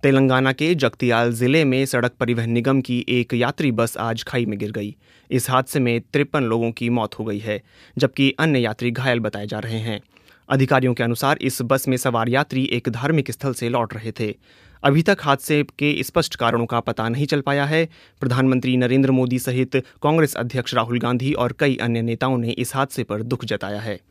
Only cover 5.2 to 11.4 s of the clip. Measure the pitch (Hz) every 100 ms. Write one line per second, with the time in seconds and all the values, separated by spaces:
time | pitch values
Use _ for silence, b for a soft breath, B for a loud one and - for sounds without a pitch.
5.2 | b 131 - 127 131 151 123 117 - 139
6.2 | 135 151 120 113 117 113 120 120 107 -
7.2 | 110 104 107 107 b b b - 135 -
8.2 | 139 - 160 135 117 107 120 117 131 120
9.2 | 107 104 104 107 113 113 113 104 _ b
10.2 | b b _ 135 131 135 127 120 117 117
11.2 | 139 151